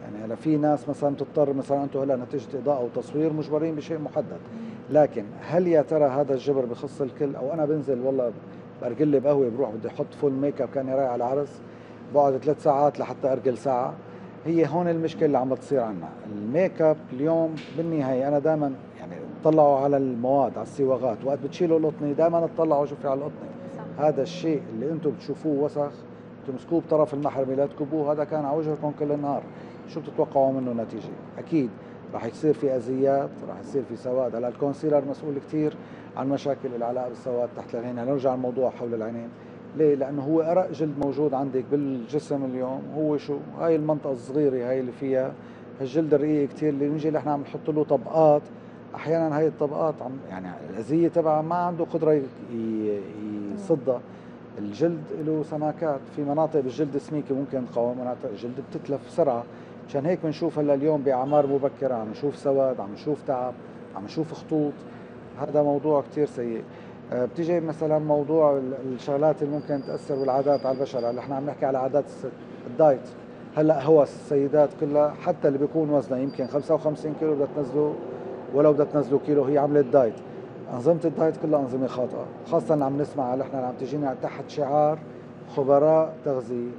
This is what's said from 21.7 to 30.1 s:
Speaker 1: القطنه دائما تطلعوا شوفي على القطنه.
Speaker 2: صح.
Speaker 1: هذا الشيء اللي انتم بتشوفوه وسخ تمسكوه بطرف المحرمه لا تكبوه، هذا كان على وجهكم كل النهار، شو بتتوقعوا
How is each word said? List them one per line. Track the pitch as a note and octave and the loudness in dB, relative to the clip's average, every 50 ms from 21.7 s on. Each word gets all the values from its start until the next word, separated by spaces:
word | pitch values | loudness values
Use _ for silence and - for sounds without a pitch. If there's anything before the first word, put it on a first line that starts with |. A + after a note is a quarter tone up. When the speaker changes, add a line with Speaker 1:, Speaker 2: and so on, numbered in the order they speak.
| E3 D#3+ | 4 4
Speaker 1:
القطنه | D#3 D#3 C#3+ - D3+ D3 | 4 2 0 0 -2 -2
دائما | C#3+ C3+ D#3+ E3+ E3 E3+ E3+ D#3 - | 2 4 2 4 4 4 2 0 0
تطلعوا | - E3 D#3+ D3+ C#3+ D3 | 0 2 4 4 4 2
شوفي | C#3 C#3+ C3+ - D3 | 0 -4 -4 -2 -2
على | C3+ C3+ | -2 -2
القطنه. | C#3+ D#3 D#3 - - - - - - - - - | -2 -6 -8 -10 -14 -14 -14 -14 -14 -14 -12 -12
Speaker 2:
صح. | - - - - D3 | -12 -12 -6 2 2
Speaker 1:
هذا | D#3 D3 B2 | 2 4 2
الشيء | C3 A#2 - - - E3 D#3+ C#3 A#2 A#2 A2+ | 0 -2 -4 -4 -2 0 0 0 -2 -6 -8
اللي | A2 A#2 D3 | -6 -4 -4
انتم | E3 D3+ - D3+ | -4 -2 -2 -2
بتشوفوه | B2 - - - C#3+ - - D#3+ D3 C3+ D3 | -4 -4 -6 -8 -8 -4 -2 0 2 2 0
وسخ | D3 C#3+ D3 D3 C#3+ C#3 - - - - - - - - - - - | 0 0 -2 -4 -4 -4 -10 -16 -18 -18 -18 -18 -18 -18 -16 -10 -10
تمسكوه | C3 A#2+ - - E3+ E3 | -10 -10 -4 0 0 0
بطرف | D#3 - D#3+ D3+ D3+ D3 - | 2 2 4 4 4 4 2
المحرمه | C#3 D3 C#3 - C3+ C3+ B2+ C3+ | -2 -2 -2 0 0 -2 0 2
لا | C3 C#3+ | 0 0
تكبوه، | C#3+ - - D3+ C3+ D#3 D#3+ D3 C#3+ | 0 0 -4 -6 -2 -2 -2 0 0
هذا | D3+ D3+ D3 | 0 0 0
كان | D3 D#3+ D#3 D3 | -2 -2 -2 -2
على | C#3 C#3+ D#3+ | 0 0 0
وجهكم | D#3+ D3+ D#3 D3 E3 G3 F#3+ - | 0 -2 -2 -2 -2 -4 -2 -2
كل | D3+ D3 | -2 -2
النهار، | D3 D3 C#3+ C#3+ C#3 A#2 - - - - - - - - - - | 0 -2 0 -2 -2 -4 -4 -8 -14 -14 -16 -16 -16 -16 -16 -10
شو | - E3 | -10 -10
بتتوقعوا | - C#3+ | -10 -8